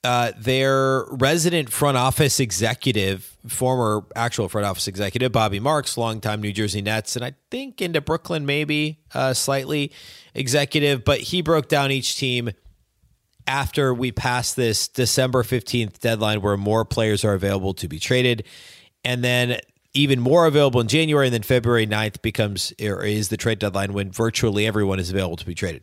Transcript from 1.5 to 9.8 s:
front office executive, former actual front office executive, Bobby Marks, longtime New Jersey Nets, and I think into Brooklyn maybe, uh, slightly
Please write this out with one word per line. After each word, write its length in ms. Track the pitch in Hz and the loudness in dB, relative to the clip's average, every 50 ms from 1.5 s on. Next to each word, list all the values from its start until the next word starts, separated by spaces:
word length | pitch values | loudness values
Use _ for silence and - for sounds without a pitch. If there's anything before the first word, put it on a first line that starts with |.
| 170 170 147 113 | 2 2 -2 -2
front 260 | - - 151 143 135 | -2 0 2 2 4
office 420 | 127 123 131 127 - 156 139 - - | 4 2 2 4 4 2 2 4 2
executive, 960 | 135 110 92 87 107 110 110 - - 135 123 107 98 95 98 95 - - - _ _ 117 | 0 0 0 0 0 0 -2 0 -2 0 0 0 0 0 -2 -4 -8 -16 -20 _ _ -10
former 560 | - - 131 127 131 127 120 110 107 107 98 - - | -4 -2 0 0 2 2 2 0 0 -2 -4 -6 -6
actual 320 | 113 117 120 - - 107 92 | -4 -4 -4 -2 -2 -4 -2
front 160 | - 107 101 | -2 -2 -2
office 200 | 101 95 - - | -2 -2 -4 -6
executive, 460 | - 95 95 104 98 - 117 123 127 107 | -6 -4 -4 -6 -4 -2 -2 -2 0 2
Bobby 260 | 120 110 107 95 98 | 2 2 2 0 -2
Marks, 380 | 110 139 156 147 135 - - | 0 0 0 0 -2 -4 -4
longtime 460 | - 117 113 110 107 98 110 107 107 104 | -2 -2 -2 -2 -4 -4 -4 -4 -2 -4
New 100 | 104 101 | -4 -2
Jersey 300 | 104 107 104 90 104 101 | -2 -2 -2 -2 -2 -2
Nets, 340 | 107 110 110 107 - - | -2 -2 -2 -4 -4 -4
and 80 | 123 120 | -4 -4
I 80 | 127 139 _ _ _ | -4 -6 _ _ _
think 300 | - 247 269 277 - - | -8 -8 -8 -10 -8 -6
into 220 | 190 175 165 156 143 | -6 -2 -2 -2 0
Brooklyn 420 | - 156 165 _ - 175 156 147 | 0 -4 -4 _ -4 -4 -4 -2
maybe, 560 | 139 143 151 151 147 151 147 151 151 156 _ _ _ - | 0 0 0 0 0 0 0 0 -2 -4 _ _ _ -4
uh, 180 | 131 131 131 127 | 0 0 0 0
slightly 580 | - - - 139 135 131 139 151 151 | 0 0 0 0 -2 -2 -2 -2 -2